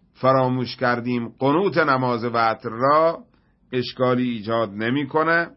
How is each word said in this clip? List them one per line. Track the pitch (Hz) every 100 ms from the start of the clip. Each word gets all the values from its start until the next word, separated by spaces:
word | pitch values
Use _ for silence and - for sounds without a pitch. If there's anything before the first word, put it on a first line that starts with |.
| _
فراموش | - 127 131 127 127 123 -
کردیم، | 123 120 117 123 113 -
قنوت | 131 147 196 160
نماز | 151 131 127 120 120
وتر | 117 113 113 117
را | 110 135 151 160 170 - _ _ _ -
اشکالی | 127 123 - 127 127 127
ایجاد | 117 104 113 110
نمی‌کنه | 101 113 135 139 151 160 170 170